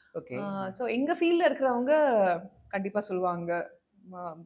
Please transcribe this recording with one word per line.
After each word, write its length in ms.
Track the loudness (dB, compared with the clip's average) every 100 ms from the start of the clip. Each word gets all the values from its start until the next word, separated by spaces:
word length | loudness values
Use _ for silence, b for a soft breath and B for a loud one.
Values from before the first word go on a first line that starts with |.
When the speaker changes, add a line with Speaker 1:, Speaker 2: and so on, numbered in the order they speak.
| b -12
Speaker 1:
ஓகே. 200 | -8 -8
Speaker 2:
ஆ, 300 | -6 -6 -6
so 160 | -6 -2
எங்க 280 | 0 0
ஃபீல்ட்ல 380 | 2 2 4 2
இருக்கிறவங்க 880 | 2 0 2 2 4 6 4 4 0 -4 _ -8
கண்டிப்பா 320 | -6 -2 -4
சொல்லுவாங்க. 760 | -2 -2 -2 -2 -2 -4 -4 -14 _ _ -18
ஆ, 240 | -12 -12 -12